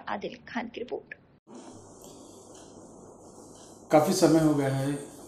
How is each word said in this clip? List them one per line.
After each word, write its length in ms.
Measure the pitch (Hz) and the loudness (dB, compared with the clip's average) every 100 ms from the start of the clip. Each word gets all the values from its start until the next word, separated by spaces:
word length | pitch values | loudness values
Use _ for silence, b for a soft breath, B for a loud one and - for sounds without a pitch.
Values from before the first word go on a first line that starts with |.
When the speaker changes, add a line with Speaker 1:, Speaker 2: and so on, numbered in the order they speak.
| - | -8
Speaker 1:
आदिल 280 | 202 185 - - | -10 -10 -14 -14
खान 220 | 240 240 | -12 -10
की 60 | - | -12
रिपोर्ट। 340 | - - - - _ _ - - - - - - - - - - - - - - - - - - - - - - - - - | -12 -12 -14 -20 _ _ -20 -20 -20 -20 -20 -20 -20 -20 -20 -20 -20 -20 -20 -20 -20 -20 -20 -20 -20 -20 -20 -20 -20 -20 2
Speaker 2:
काफ़ी 240 | 151 156 | 2 4
समय 260 | - 160 160 | 4 4 6
हो 140 | 156 | 4
गया 140 | 143 135 | 2 0
है, 300 | 135 139 143 - - | -2 -4 -6 -10 -18